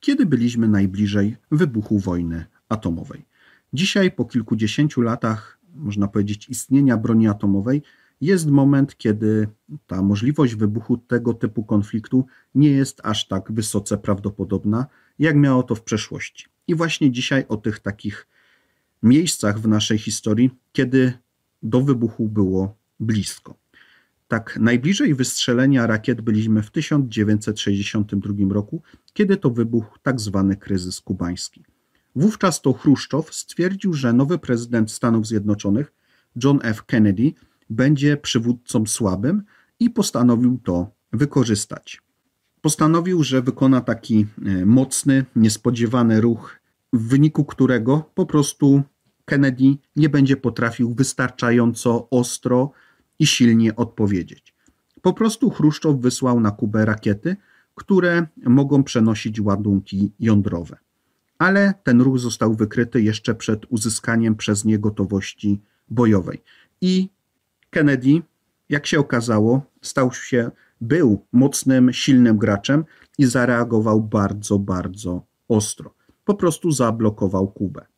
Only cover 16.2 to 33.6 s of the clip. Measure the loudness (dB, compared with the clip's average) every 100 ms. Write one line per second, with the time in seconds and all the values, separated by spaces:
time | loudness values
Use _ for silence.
16.2 | -14 -18 -20 _ -6 -4 -2 0 0 0
17.2 | -2 -2 -2 -6 -6 -8 -8 -8 -10 -12
18.2 | -20 _ _ _ _ _ _ _ 4 4
19.2 | 2 -2 -2 -2 0 0 0 -4 -4 -8
20.2 | -2 2 0 0 _ -4 0 2 2 -2
21.2 | _ _ _ _ -2 0 2 0 -2 -4
22.2 | -4 0 0 0 -4 -8 _ _ -4 -2
23.2 | -4 -10 -20 -20 _ _ _ _ _ _
24.2 | _ -6 -6 -2 2 2 0 0 0 0
25.2 | -2 -4 -2 0 2 2 2 -2 -2 -4
26.2 | -2 -2 0 0 -2 -6 -2 -2 -2 -2
27.2 | 0 0 -2 -6 -4 -4 -4 -4 -4 -4
28.2 | -6 -2 -2 -2 -4 -10 _ _ _ -2
29.2 | 0 2 0 -2 -2 -2 -4 _ -6 -4
30.2 | -4 0 0 0 -4 -6 -6 -12 -10 -6
31.2 | -6 -8 -12 _ _ _ _ _ _ -2
32.2 | 0 0 -2 0 -2 0 2 2 2 -6
33.2 | -6 -12 -14 -4